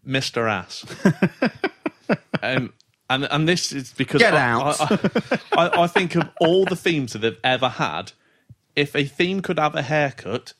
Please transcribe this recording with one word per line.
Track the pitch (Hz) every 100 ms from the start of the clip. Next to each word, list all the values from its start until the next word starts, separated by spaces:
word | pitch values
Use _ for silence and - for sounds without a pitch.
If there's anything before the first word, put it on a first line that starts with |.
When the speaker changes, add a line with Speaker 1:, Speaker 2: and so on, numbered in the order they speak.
Speaker 1:
Mister | - 135 - 120 113
Ass. | 98 90 - - -
Speaker 2:
<laughs> | 196 - 180 - 254 - - _ - _ - 208 _ -
Speaker 1:
Um, | 113 131 120 _ _ _ -
and, | 131 139
and | 147 156
this | 175 -
is | 139 131
because | - 135 220
Speaker 3:
Get | 226
Speaker 1:
I, | 156
Speaker 3:
out. | 123 117 139 -
Speaker 1:
I, | 147 214 202 233 - 247 -
I, | 403 175
I, | 175
I | 170
think | 208 185
of | 170 - -
all | 165 185
the | 185
themes | 180 190 160 120
that | 107
they've | 113 110
ever | 127 127 127
had, | - 131 78 - _ _ _ _ - _
if | - 143
a | 156
theme | 139 - 175 190
could | 185 175
have | 151
a | 156
haircut | 131 151 143 - 90 120 -